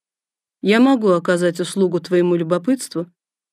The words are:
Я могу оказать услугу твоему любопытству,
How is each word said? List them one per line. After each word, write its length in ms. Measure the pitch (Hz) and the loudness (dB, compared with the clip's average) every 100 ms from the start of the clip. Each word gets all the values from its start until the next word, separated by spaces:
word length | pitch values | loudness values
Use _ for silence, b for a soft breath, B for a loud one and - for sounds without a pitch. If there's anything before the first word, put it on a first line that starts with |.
| _ _ _ _ _ _ | _ _ _ _ _ _
Я 180 | 190 226 | 0 4
могу 300 | 262 262 214 | 4 2 2
оказать 500 | 175 170 175 175 175 | 0 0 0 0 -2
услугу 400 | - 196 185 175 | -6 -2 0 -2
твоему 340 | 180 180 175 | -2 0 2
любопытству, 720 | 175 165 175 175 262 - - 170 _ _ _ _ | 0 -2 -2 -2 -4 -4 -10 -10 _ _ _ _